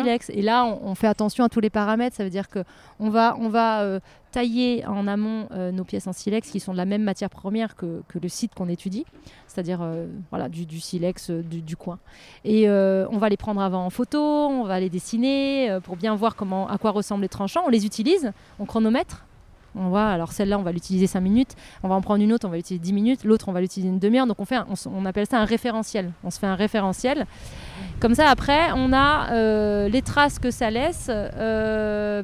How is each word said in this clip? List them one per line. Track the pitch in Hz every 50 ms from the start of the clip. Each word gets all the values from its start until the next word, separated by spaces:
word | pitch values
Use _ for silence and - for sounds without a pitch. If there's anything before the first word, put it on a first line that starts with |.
| 247
silex. | 240 233 240 - - -
Et | 208
là, | 202 220 226 247 247
on, | 233 208 - - 202
on | 185
fait | - - 214
attention | 208 - 214 208 - - 240
à | 233
tous | - 226
les | 214 214
paramètres. | - 214 208 202 220 226 240 254 -
Ça | - 202
veut | 190
dire | 175 196 190 -
que | - 202 175 - - - - - - -
on | 214 214
va, | 208 233 226 233 - -
on | 226 220
va, | 214 233 226 226 220 214
euh, | 202 196 190 190 - - - - _ _
tailler | - 247 240 240 226 247 247 247 240 233 -
en | - 208 202 202 202
amont, | 202 208 214 220 220 220 208 -
euh, | - 190 185 180 185
nos | 185 185
pièces | - - 196 - 185
en | 180
silex | - - 208 208 226 - -
qui | - 196
sont | - 196
de | 185 180
la | 180
même | 190 202 214 214
matière | 202 185 - 208 185
première | - - - 196 208 226 226 208 -
que, | - 185 170 165 170 175 _
que | - 175
le | 170 180
site | - - - 214 -
qu'on | - 185 175
étudie, | 175 - - 196 185 226 330 - _ - - - - - - -
c'est-à-dire, | - 196 175 170 180 175
euh, | 175 165 165 165 170 170 - 202 175 -
voilà, | - 185 - 170
du, | 165 165 175
du | 156 160 170
silex, | - - - 175 170 180 180 - - -
euh, | 170 165
du, | 170 165 170 170
du | 160 156 170 -
coin. | - 180 170 - _ - - - - - - - -
Et, | 208 214 220 214 208
euh, | 202 196 196 190 190 190 190 -
on | 233 202
va | 220 214
les | 202 -
prendre | - 226 208 202
avant | 196 190 180 185 180
en | 185
photo, | - - 247 - - 294
on | 294 302 294 294 294 285 277 254 233
va | 190 190 185
les | 190 185
dessiner, | 165 180 - - - 226 247 269 277 277 277 277 277 269 262 226
euh, | 190 185
pour | 175 - 185 170
bien | 196 220 214
voir | 196 220 226 - -
comment, | 208 190 190 190 190 -
à | 202 196
quoi | - 220
ressemblent | 185 208 196 - 208 202 196
les | 185
tranchants. | - - 196 196 - 330 359
On | 302
les | 233 226 202
utilise, | 214 - - 220 277 370 392 294 214 - - - - - -
on | 208
chronomètre. | - - 226 220 220 233 277 359 - - - - - - - - - - - - - - 196
On | 185 180
voit, | 180 208 214 214
alors | 190 170 165 165
celle-là, | - - 202 196 208 202
on | 190
va | 175
l'utiliser | 175 170 - - 190 185 190
cinq | 185 - 190
minutes, | 185 190 208 247 269 - - - - - - - -
on | 190
va | 190
en | 190
prendre | 180 - 208 202 208
une | 214
autre, | 226 240 - 185
on |
va | 170
l'utiliser | 170 170 - 185 175
dix | 165 180 202
minutes, | 202 208 240 269 - -
l'autre, | 214 220 214 - 202
on |
va | 185 180
l'utiliser | 185 185 - 196 185 185
une | 185 185
demi-heure. | 185 208 233 254 262
Donc | 240 202 -
on | 202
fait | - 262
un, | 240 190 -
on | 202
s-, | - - 247
on | 196 190 190
appelle | 190 180 208 208 -
ça | - 233
un | 214
référentiel. | 196 226 220 - 247 220 220 220 - - 208 180 175 165 - -
On | 180
se | - -
fait | - 196
un | 190
référentiel. | 175 208 208 - 214 196 190 185 - - 254 285 302 214 - - - - - - - - - - - 190 185 - -
Comme | - 220 233
ça, | 294 311 294
après, | 254 - - - 285 302 339 320 -
on | 262 262 254 254
a, | 262 277 - - 202 - - 240
euh, | 226 220 220 214 214 208 208 208 208 202 208
les | 208 262
traces | - - - 294 285 285 - -
que | - 247
ça | 233 - 247 220
laisse, | 220 233 277 339 339 - - -
euh, | 226 208 196 - - - 226 220 220 220 220 220 220 214 214 214 208 208 208 208 208 208